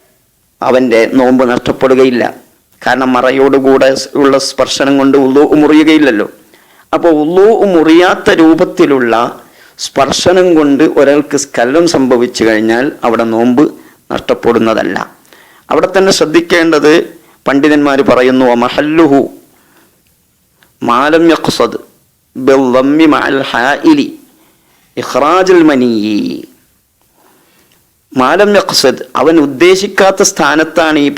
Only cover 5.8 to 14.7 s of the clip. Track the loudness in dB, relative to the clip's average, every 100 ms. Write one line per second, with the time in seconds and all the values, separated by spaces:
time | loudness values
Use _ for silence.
5.8 | 2 2 2 0 -4 -10 _ _ _ _
6.8 | _ -2 0 0 0 2 2 2 0 2
7.8 | 4 4 2 0 -2 2 2 2 0 0
8.8 | 0 0 0 -2 -2 -8 -20 _ -20 -16
9.8 | -10 -4 -4 -2 0 2 2 2 2 0
10.8 | 0 2 2 2 -2 -6 -6 -4 -2 0
11.8 | 0 0 0 0 -2 -2 0 0 0 -2
12.8 | -4 -4 -4 -2 -2 -2 0 0 -2 -4
13.8 | -20 _ _ -10 -6 -2 0 0 0